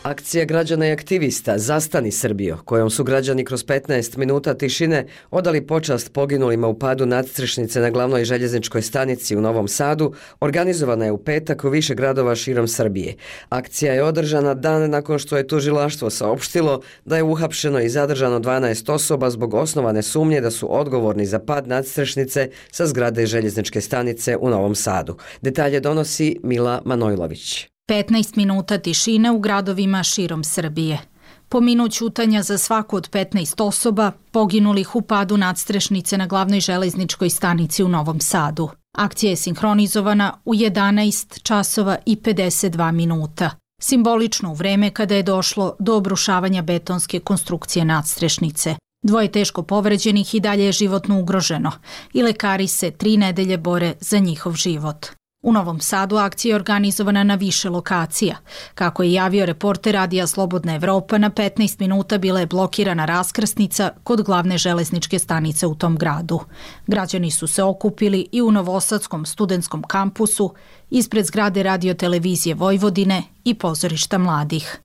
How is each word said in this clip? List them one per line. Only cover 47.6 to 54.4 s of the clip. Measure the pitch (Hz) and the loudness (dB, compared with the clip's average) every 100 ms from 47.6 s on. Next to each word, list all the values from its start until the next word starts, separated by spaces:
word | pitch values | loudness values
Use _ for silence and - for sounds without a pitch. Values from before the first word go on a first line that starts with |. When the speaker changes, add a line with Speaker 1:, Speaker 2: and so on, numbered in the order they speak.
| - - 160 | -2 0 2
Speaker 2:
nadstrešnice. | 160 151 - 165 - 165 147 170 156 _ _ | 2 -2 -2 -2 0 -2 -2 -4 -4 _ _
Dvoje | 208 220 208 | 2 2 2
teško | 208 202 - | 2 0 -2
povređenih | 165 202 208 202 220 208 196 220 | -2 0 2 2 2 2 2 0
i | |
dalje | 208 202 196 | 2 2 2
je | |
životno | 190 208 196 - 196 | 2 2 0 2 2
ugroženo | 175 185 170 160 160 - - - - | 2 0 0 0 -2 -4 -14 -20 -4
i | 247 | 0
lekari | 240 226 208 190 190 | 2 2 0 0 0
se | - 180 | 0 -4
tri | - 208 214 | 0 2 4
nedelje | 196 175 190 185 | 4 2 0 0
bore | 165 175 170 - | 0 0 0 -4
za | - 208 | 0 2
njihov | 190 151 | 2 0